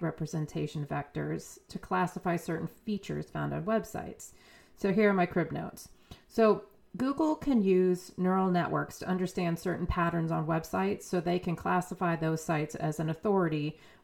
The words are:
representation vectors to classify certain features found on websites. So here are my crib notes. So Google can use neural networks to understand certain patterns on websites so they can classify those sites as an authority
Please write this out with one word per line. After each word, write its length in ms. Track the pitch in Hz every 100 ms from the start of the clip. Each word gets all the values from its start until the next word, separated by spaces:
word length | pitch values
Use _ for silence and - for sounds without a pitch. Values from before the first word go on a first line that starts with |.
representation 840 | 165 - 156 160 151 160 151 156
vectors 720 | 143 147 143 156 151 160 - - -
to 100 | 180
classify 580 | - 185 175 185 185 170
certain 320 | - 160 160 -
features 460 | - 202 - 151 151
found 240 | 156 147
on 100 | 147
websites. 680 | 170 226 175 - - - - - - - - -
So 160 | 202
here 160 | 190 208
are 60 |
my 100 | 190
crib 280 | 175 185 160
notes. 360 | 147 - - - - - - _
So 360 | - 220 196 - - - 175
Google 380 | 262 277 320
can 260 | 311 285 240
use 520 | 190 185 185 180 - -
neural 360 | 180 190 190
networks 480 | 175 160 151 151 -
to 80 | -
understand 500 | 185 180 - 175 170
certain 260 | 185 165
patterns 460 | 175 - 170 170 160
on 160 | 160 156
websites 560 | 160 160 190 190 202
so 160 | - 180
they 220 | 165 175
can 160 | 180 165
classify 580 | - 180 - 170 175
those 300 | 165 160 160
sites 320 | - 156 151 -
as 240 | 156 151
an 100 | 160
authority 720 | 160 220 196 170 156 151 - - -